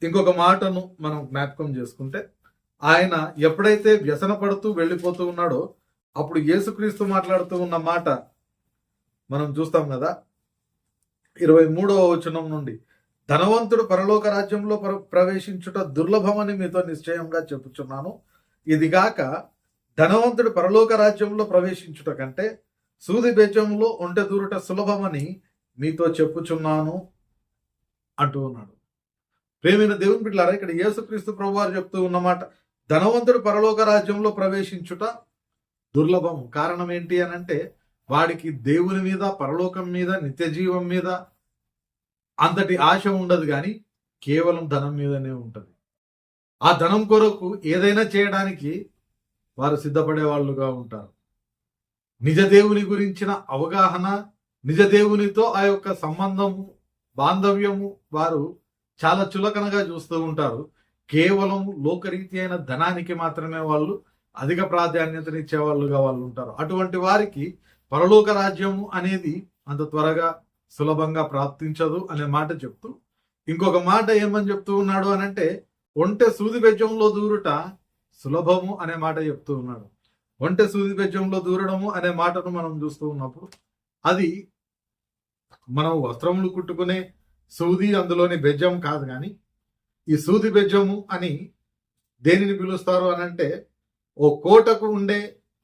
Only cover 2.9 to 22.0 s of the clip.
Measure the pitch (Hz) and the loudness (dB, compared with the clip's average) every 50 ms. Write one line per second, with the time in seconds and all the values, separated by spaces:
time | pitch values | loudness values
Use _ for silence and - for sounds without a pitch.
2.9 | 160 170 185 185 175 160 156 151 - 151 147 160 160 175 196 214 208 208 208 220 | 6 6 6 4 2 0 -2 -4 -2 2 2 2 2 4 4 4 4 4 6 4
3.9 | 214 208 143 143 147 143 - 190 208 196 196 202 202 196 - 214 208 170 165 165 | 4 4 4 0 -2 0 0 -2 -2 0 0 -2 -2 -2 -2 -4 -2 0 0 0
4.9 | 180 175 175 180 175 175 180 175 175 170 175 170 127 131 160 - - _ _ _ | 0 -2 -2 -4 -2 -2 -4 -6 -2 -2 -2 -2 -2 -2 -4 -6 -10 _ _ _
5.9 | _ _ _ _ _ - 147 143 160 165 147 147 165 196 196 214 202 - 208 214 | _ _ _ _ _ -6 -6 -2 -2 -2 2 2 2 2 0 -2 -6 -4 -4 -4
6.9 | 202 - 208 196 196 190 185 180 190 180 175 180 185 180 180 175 170 165 160 165 | -2 -2 -2 0 0 0 0 2 0 0 0 -2 -4 -6 -4 -2 -4 -4 -2 -2
7.9 | 170 170 170 160 135 123 - _ _ _ _ _ _ _ _ _ _ _ _ _ | -2 -2 0 -2 -2 -2 -4 _ _ _ _ _ _ _ _ _ _ _ _ _
8.9 | _ _ _ _ _ _ _ _ 135 143 151 147 139 147 160 156 - 165 151 143 | _ _ _ _ _ _ _ _ -6 -4 -4 -4 -4 -4 -6 0 0 0 0 0
9.9 | 135 127 127 - 104 - _ _ _ _ _ _ _ _ _ _ _ _ _ _ | -6 -4 -4 -4 -6 -6 _ _ _ _ _ _ _ _ _ _ _ _ _ _
10.9 | _ _ _ _ _ _ _ _ _ - 175 156 156 165 160 156 160 170 190 196 | _ _ _ _ _ _ _ _ _ -2 4 6 8 8 8 6 4 0 2 2
11.9 | 196 196 185 175 170 170 170 170 160 165 160 160 156 151 143 127 113 - _ _ | 4 4 6 4 4 2 -2 -4 -6 -6 -6 -6 -8 -8 -8 -8 -12 -14 _ _
12.9 | _ _ _ _ _ _ _ - 165 180 180 202 220 233 233 202 233 233 220 - | _ _ _ _ _ _ _ 0 2 2 4 4 4 2 2 2 2 2 2 2
13.9 | 190 180 190 202 214 214 208 208 202 202 202 196 208 208 202 214 214 208 202 196 | 2 0 2 2 2 2 2 2 0 0 -2 -2 -4 -4 -2 -2 -4 -4 -2 -6
14.9 | 196 196 - _ - 180 185 185 196 190 - - 190 180 175 190 175 196 185 156 | -6 -6 -8 _ 2 2 4 4 2 -4 -6 -8 -12 -12 -12 -8 -6 -6 -6 -4
15.9 | 135 143 160 170 202 214 190 196 208 208 208 202 208 196 185 175 170 180 180 180 | -2 -2 0 2 2 2 2 2 0 0 -2 -4 -4 -4 -6 -2 -2 -2 -2 -2
16.9 | 160 151 - - 170 170 165 160 160 165 160 160 147 131 127 135 123 - 143 131 | -6 -10 -8 -6 -6 -6 -6 -4 -6 -6 -6 -6 -10 -12 -12 -16 -14 -14 -12 -12
17.9 | 135 135 143 180 220 - _ _ _ _ _ _ _ _ _ 156 156 151 156 151 | -10 -10 -10 -12 -12 -14 _ _ _ _ _ _ _ _ _ 0 2 2 2 4
18.9 | 160 185 190 220 - - 143 131 147 175 - - _ _ _ _ _ _ _ _ | 4 4 4 2 0 -2 -4 -4 -4 -8 -10 -14 _ _ _ _ _ _ _ _
19.9 | _ - 160 170 196 226 233 247 233 208 233 226 - 180 170 185 202 220 226 220 | _ 2 4 4 6 4 4 2 2 2 0 0 2 2 0 4 6 6 6 6
20.9 | 226 214 208 214 208 208 214 202 208 214 208 175 175 180 180 185 185 - - 165 | 4 6 6 4 4 2 -2 -4 -2 -4 -4 2 2 2 2 2 -4 -8 -12 -18
21.9 | 151 - | -20 -10